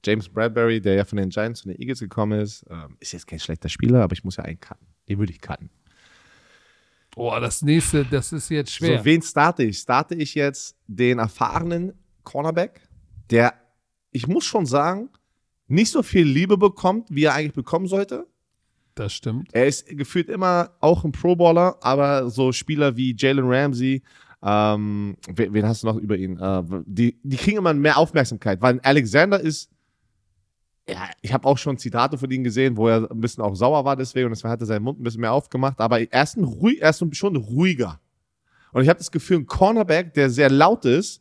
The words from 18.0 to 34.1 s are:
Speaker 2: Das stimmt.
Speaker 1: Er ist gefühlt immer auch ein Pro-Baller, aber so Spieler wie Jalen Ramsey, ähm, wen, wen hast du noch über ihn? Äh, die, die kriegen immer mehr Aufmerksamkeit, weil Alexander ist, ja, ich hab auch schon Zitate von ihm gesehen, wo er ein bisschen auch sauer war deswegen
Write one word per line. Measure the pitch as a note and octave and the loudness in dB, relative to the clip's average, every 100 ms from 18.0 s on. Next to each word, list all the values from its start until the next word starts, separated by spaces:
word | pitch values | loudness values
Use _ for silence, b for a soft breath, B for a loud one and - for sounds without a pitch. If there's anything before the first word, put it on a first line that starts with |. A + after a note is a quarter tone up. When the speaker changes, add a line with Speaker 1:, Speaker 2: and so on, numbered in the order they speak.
| G3+ B3+ F4 _ _ _ _ _ _ | -2 -8 -12 _ _ _ _ _ _
Speaker 2:
Das | - G#2 | -10 -8
stimmt. | - - A#2 - | -6 -6 -6 -4
Speaker 1:
Er | A2+ C3 | 2 2
ist | C#3 - | 0 -10
gefühlt | D3 C3+ F3+ E3 | -10 -4 -4 -2
immer | G3+ F#3 F3 E3+ _ | -2 2 2 -2 _
auch | D3+ E3+ | 2 2
ein | D#3 | 0
Pro-Baller, | - F3 F3 E3+ E3+ F3+ - | -2 0 4 4 6 2 0
aber | B2 C#3 C#3+ C#3+ B2 | 0 2 2 0 -2
so | A2+ C3 | 0 0
Spieler | B2 - D3+ C#3+ A#2 | 0 -4 0 0 0
wie | C3 A2 | -4 0
Jalen | C3+ C#3 B2+ | 2 2 2
Ramsey, | B2+ C#3+ A#2+ C3 C3+ b b b b | 2 0 0 -2 -2 b b b b
ähm, | G2 G#2 G#2+ G#2 G#2 G#2 G2+ - - | 0 2 2 0 -2 -4 -6 -10 -10
wen, | F2+ G2+ | -2 0
wen | G#2 G#2+ | 2 0
hast | A2+ | 0
du | A2 | -2
noch | A2 | -4
über | G#2 G2 | -2 -2
ihn? | F#2 F2 | -2 -4
Äh, | F#2 F#2+ E2+ F#2 | -2 -2 -4 -8
die, | - G2 A#2+ - | -6 0 0 0
die | C#3 C3 | -8 -2
kriegen | - G#3 | 0 2
immer | F3 | 0
mehr | D3 D3 C#3 | 2 2 4
Aufmerksamkeit, | D#3+ D#3+ B2+ A2+ A2 F#2+ | 2 2 0 -2 -4 0
weil | B2+ B2 | 2 2
Alexander | C3+ C#3+ A#2 C3+ F#3 G3+ | 2 2 4 2 4 2
ist, | D#3+ D3+ - _ _ _ _ _ _ _ _ _ _ _ - | -2 -6 -12 _ _ _ _ _ _ _ _ _ _ _ -14
ja, | - F#2 - | -12 -12 -12
ich | G#2 | -6
hab | B2+ C3+ | -2 0
auch | C3+ | 0
schon | C#3+ C3 | -2 -6
Zitate | B2 A#2 C3+ C#3+ | -6 -2 -2 -2
von | C3 | -4
ihm | C3 | -4
gesehen, | B2 A2+ C3 A2 | -2 0 0 2
wo | A2+ | 2
er | A2+ A2 | 2 0
ein | A2+ | -4
bisschen | A#2 - | -6 -2
auch | G#2+ | -4
sauer | F#2+ B2 D3+ C3+ | 0 0 2 0
war | C3+ | -4
deswegen | C3 | -4